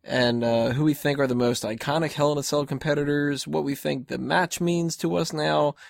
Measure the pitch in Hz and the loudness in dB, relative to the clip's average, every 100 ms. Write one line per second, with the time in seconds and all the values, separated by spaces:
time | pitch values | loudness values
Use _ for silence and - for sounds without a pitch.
0 | - 127 120 120 117 117 117 123 156 143 | -4 2 2 2 2 2 2 2 2 2
1 | 147 143 135 123 120 120 104 113 - 156 | 0 0 0 2 2 0 -4 -4 -2 -2
2 | 156 - 147 147 139 147 143 135 156 147 | -2 0 0 0 0 -2 -2 -4 -2 0
3 | 143 147 147 139 - 151 143 139 151 139 | 0 0 0 -2 -2 -2 -2 -4 -4 -4
4 | - - 123 170 175 - 175 175 170 - | -6 -6 0 2 0 0 0 0 0 -2
5 | 165 175 165 156 151 151 147 - | -2 0 -2 -2 2 2 2 0